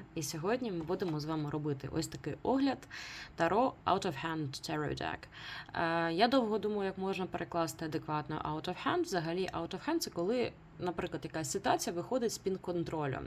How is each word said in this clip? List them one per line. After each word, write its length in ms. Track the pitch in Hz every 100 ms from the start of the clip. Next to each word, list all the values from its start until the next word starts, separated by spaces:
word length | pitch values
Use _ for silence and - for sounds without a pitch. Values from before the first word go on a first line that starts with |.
| - 165
і 80 |
сьогодні 480 | 143 160 175 247 240
ми 120 | 170
будемо 360 | 156 185 185 151
з 60 | 151
вами 240 | 160 147
робити 400 | 156 151 135 131
ось 160 | 160 160
такий 280 | - 151 -
огляд 340 | - 269 277 254 - - - - - -
Таро 380 | 165 196 262 - 180
Out 200 | 190 190
of 80 | - 165
Hand 220 | 160 143
Tarot 540 | - - 156 147 135
Deck. 160 | 80 - - - - - - - 165 170 165
Е, 40 |
я 140 | 165 233
довго 320 | 269 220 214
думаю, 260 | 208 208 196
як 120 | 185
можна 280 | 190 190 185
перекласти 600 | - 175 170 165 - 160
адекватно 500 | 156 - 151 151 156 156 156
Out 140 | 156
of 180 | - 277
Hand. 140 | 359
Взагалі, 460 | 311 185 160 175 190
Out 220 | 165 165 180
of 140 | -
Hand — 80 | 330
це 100 | -
коли, 420 | - 180 254 - - - -
наприклад, 420 | 175 170 175 156
якась 280 | 160 160 147
ситуація 440 | 196 254 349 - 170
виходить 360 | 170 254 226
з-під 260 | - 190 190
контролю. 600 | - 175 160 165 143 123